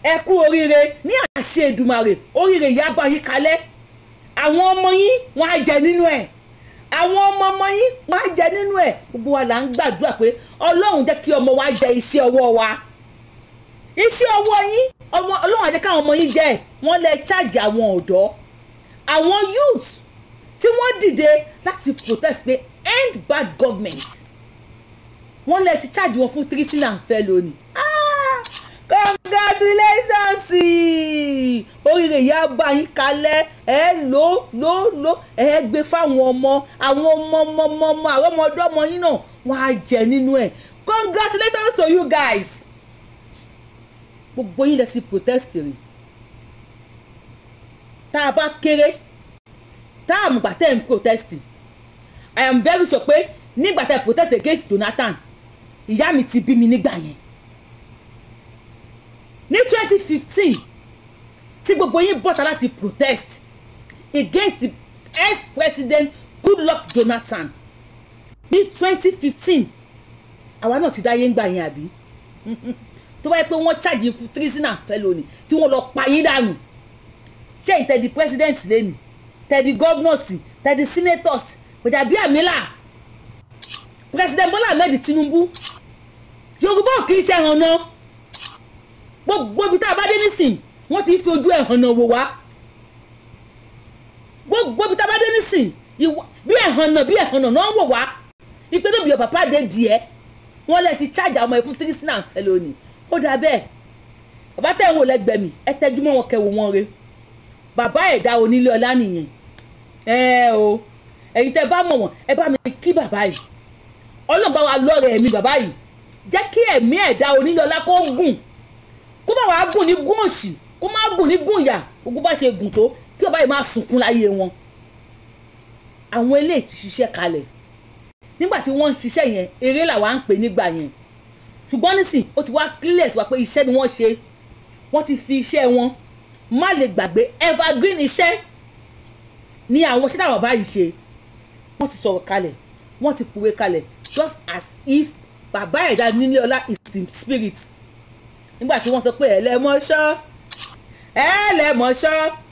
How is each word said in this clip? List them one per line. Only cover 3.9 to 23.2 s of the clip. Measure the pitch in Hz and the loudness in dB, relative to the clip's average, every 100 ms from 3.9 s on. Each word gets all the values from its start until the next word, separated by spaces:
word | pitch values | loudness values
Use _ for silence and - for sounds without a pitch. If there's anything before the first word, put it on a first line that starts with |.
| - - - - | -20 -20 -20 -14
Àwọn | - 294 311 370 | -4 0 2 2
ọmọ | 370 370 | 2 2
yín, | 370 403 508 - | 4 4 2 -2
wọ́n | - 330 | -4 0
á | 349 | 0
jẹ | 269 294 | 2 2
nínú | 302 349 339 | 2 4 2
ẹ̀. | 285 190 - - - - - - | 2 -6 -14 -20 -20 -20 -20 -8
Àwọn | 294 349 381 | -2 0 4
ọmọ | 392 392 381 | 2 2 0
ọmọ | 381 392 | 0 -2
yín, | 403 494 508 | 2 0 0
wọ́n | - 349 | -4 -2
á | 523 | -2
jẹ | 330 339 | 0 0
nínú | 403 403 392 | 0 -2 0
ẹ̀. | 311 - - | 0 0 -10
Gbogbo | 247 226 | -10 -2
wa | 277 | -2
là | 254 233 | 0 -2
ń | 269 | -2
gbàdúrà | 247 302 185 - | -2 -2 0 -4
pé | - 226 240 - - | 0 0 0 -10 -4
Ọlọ́run | 330 339 403 339 | 0 2 2 2
jẹ́ | 269 302 | 0 -2
kí | - | 0
ọmọ | 294 254 | 0 2
wa | 262 277 | 2 0
jẹ | 226 254 | 0 2
iṣẹ́ | 247 - 285 | 0 0 2
ọwọ́ | 254 254 247 | 4 4 4
wa. | 226 220 220 - - - - - - - - - - - | 2 0 -4 -12 -20 -20 -20 -20 -20 -20 -20 -20 -20 -18
Iṣẹ́ | - 440 - 494 | 0 0 2 2
ọwọ́ | 427 415 415 | 2 2 2
yín, | 403 427 523 - - | 2 0 -2 -4 -4
ọmọ, | 339 359 | -4 -2
Ọlọ́run | 392 359 453 | -2 0 0
á | 359 | 0
jẹ́ | 330 | -2
káwọn | 392 330 | 0 0
ọmọ | 294 | 0
yín | 294 320 | 0 0
jẹ. | 277 311 233 - - | 0 0 -2 -8 -8
Wọ́n | 285 349 | -2 0
lè | 330 302 | 0 0
charge | - 370 339 202 | -2 -2 0 0
àwọn | 214 220 220 | -2 0 0
ọ̀dọ́. | 185 175 185 202 - - - - - - - - | -2 0 0 0 -2 -20 -20 -20 -20 -20 -18 -2
Àwọn | 302 320 392 392 | 0 2 2 0
youth | 415 571 415 - - - - - - - - | 0 2 2 -4 -20 -20 -20 -20 -20 -20 -2
tí | - | 2
wọ́n | 466 494 494 | 2 0 2
dìde | 403 226 302 302 302 - | 0 4 4 4 0 -10
láti | 349 - 277 | -8 -6 -6
protest | - - 226 311 - | -6 -4 -2 -2 -4
pé | 220 262 254 - | -2 -4 -4 -14
end | - 466 523 254 | -4 -2 -2 -4